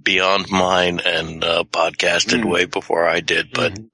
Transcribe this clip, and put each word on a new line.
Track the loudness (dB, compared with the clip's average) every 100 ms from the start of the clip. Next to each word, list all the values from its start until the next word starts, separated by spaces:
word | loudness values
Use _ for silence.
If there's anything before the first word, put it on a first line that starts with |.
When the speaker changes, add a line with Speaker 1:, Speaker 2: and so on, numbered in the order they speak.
Speaker 1:
beyond | -2 2 2 2 0
mine | 0 2 4 2 0
and, | -2 -2 -4 -6
uh, | -2 -2
podcasted | -2 0 -2 0 0 0 0 0
Speaker 2:
Mm. | 0
Speaker 1:
way | 0 0
before | -4 -4 0 0
I | 0
did. | 0 -2 -2
But | -4 -4
Speaker 2:
Mm. | -6 -10